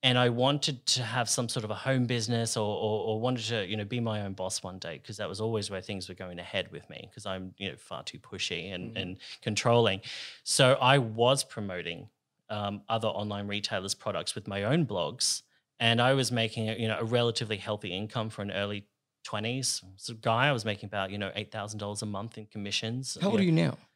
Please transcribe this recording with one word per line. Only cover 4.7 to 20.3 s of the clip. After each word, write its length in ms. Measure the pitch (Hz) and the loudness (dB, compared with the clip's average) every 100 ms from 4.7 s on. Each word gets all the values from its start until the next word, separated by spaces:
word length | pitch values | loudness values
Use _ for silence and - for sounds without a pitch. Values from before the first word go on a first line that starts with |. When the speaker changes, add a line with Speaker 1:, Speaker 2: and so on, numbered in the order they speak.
| 92 | -10
Speaker 1:
day, 220 | 85 82 | -10 -12
'cause 120 | - 104 | -12 -8
that 120 | 98 | -6
was 120 | 98 | -2
always 280 | 110 113 101 | -2 0 -2
where 100 | 98 | -6
things 280 | 92 101 87 | -6 -8 -8
were 60 | |
going 240 | 90 92 87 | -10 -10 -10
ahead 320 | 87 98 90 | -4 -4 -4
with 180 | 76 - | -8 -14
me, 200 | 82 - | -16 -16
'cause 140 | - 107 | -12 -8
I'm, 280 | 95 92 92 | -6 -8 -8
you 140 | 98 | -8
know, 60 | - | -8
far 280 | - - | -12 -12
too 140 | - - | -10 -14
pushy 540 | - 98 - 85 90 | -14 -8 -4 -4 -6
and, 180 | 92 90 | -8 -8
Speaker 2:
Mm-hmm. 80 | - | -6
Speaker 1:
and 180 | 90 95 - - | -6 -8 -12 -8
controlling. 640 | - 107 127 120 113 95 - - - - | -4 0 6 6 6 2 -6 -12 -12 -12
So 300 | - - 131 | -2 6 8
I 240 | 135 127 139 | 8 8 6
was 440 | 117 107 120 139 | 6 4 4 4
promoting, 640 | - - 104 90 85 85 101 _ _ _ _ | 0 -6 -6 -4 -6 -8 -12 _ _ _ _
um, 320 | 107 101 101 - | -4 -4 -6 -2
other 200 | 113 110 | 0 0
online 400 | 101 104 101 101 | 0 -2 -4 -4
retailers' 460 | 101 104 104 98 | -4 -2 -4 -4
products 400 | - - 90 78 - | -4 -4 -4 -4 -6
with 100 | 104 | -4
my 160 | 98 | -2
own 220 | 101 156 147 | 2 2 2
blogs, 560 | 101 76 - - - _ _ _ _ | 0 -2 0 -2 -2 _ _ _ _
and 200 | 117 117 | 2 6
I 120 | 123 | 6
was 180 | 135 120 | 4 2
making 380 | 120 113 - 110 | 2 0 0 -4
a, 80 | 110 | -2
you 100 | 113 | -2
know, 100 | 107 | 0
a 40 | |
relatively 520 | 113 120 120 113 110 104 | 2 2 2 0 -2 -4
healthy 320 | 107 104 101 | -2 -4 -4
income 360 | 90 107 123 110 | -4 -4 -4 -4
for 120 | 110 | -4
an 100 | 101 | -4
early 320 | 92 101 104 98 _ _ _ | -2 -2 -4 -10 _ _ _
twenties 580 | - 107 110 127 127 - 92 95 | -8 -4 -2 -2 -2 -4 -6 -16
sort 220 | - 113 | -12 -2
of 40 | |
guy. 240 | 120 | 2